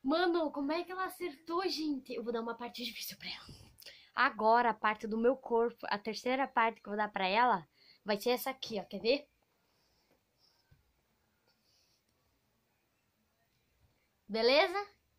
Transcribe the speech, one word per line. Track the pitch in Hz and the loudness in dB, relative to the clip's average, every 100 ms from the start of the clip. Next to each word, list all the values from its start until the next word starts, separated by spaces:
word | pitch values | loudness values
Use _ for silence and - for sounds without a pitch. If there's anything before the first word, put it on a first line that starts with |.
Mano, | 262 330 359 339 302 | 0 2 2 2 0
como | 277 277 | -2 -2
é | 330 | -4
que | 339 | -4
ela | 370 370 | -6 -6
acertou, | - 349 269 - 339 381 | -6 -10 -10 -6 -2 -2
gente? | 285 311 269 254 | -2 -4 -4 -6
Eu | 240 | -8
vou | 233 | -4
dar | 233 | -4
uma | 233 233 | -4 -8
parte | 240 - | -10 -8
difícil | 240 - - - | -10 -8 -12 -12
pra | 185 | -14
ela. | - - - - _ - - - - | -14 -16 -20 -20 _ -20 -20 -10 0
Agora, | 262 214 220 233 240 | 0 2 4 6 4
a | |
parte | 220 214 214 220 | 2 -2 -2 -4
do | 220 | 2
meu | 233 269 | 2 2
corpo, | - 233 233 233 - | 0 2 2 -2 -6
a | 208 | -4
terceira | 220 208 247 262 262 | -4 -6 -2 -2 0
parte | - 226 226 | 2 2 0
que | - | -8
eu | |
vou | 208 | -4
dar | 208 | -4
pra | 208 185 | -2 0
ela, | 208 247 196 156 _ _ _ | 4 4 2 -2 _ _ _
vai | 196 208 | -4 -2
ser | 240 | 0
essa | 247 269 | 0 -2
aqui, | 262 - 214 | -8 -8 -8
ó. | 180 | -8
Quer | 196 | -4
ver? | 214 285 - _ _ _ _ _ _ _ _ _ _ _ _ _ _ _ _ _ _ _ _ _ _ _ _ _ _ _ _ _ _ _ _ _ _ _ _ _ _ _ _ _ _ _ _ _ _ _ _ _ - | 0 0 -2 _ _ _ _ _ _ _ _ _ _ _ _ _ _ _ _ _ _ _ _ _ _ _ _ _ _ _ _ _ _ _ _ _ _ _ _ _ _ _ _ _ _ _ _ _ _ _ _ _ -6
Beleza? | 214 226 285 370 381 403 _ _ | 2 6 6 4 0 -8 _ _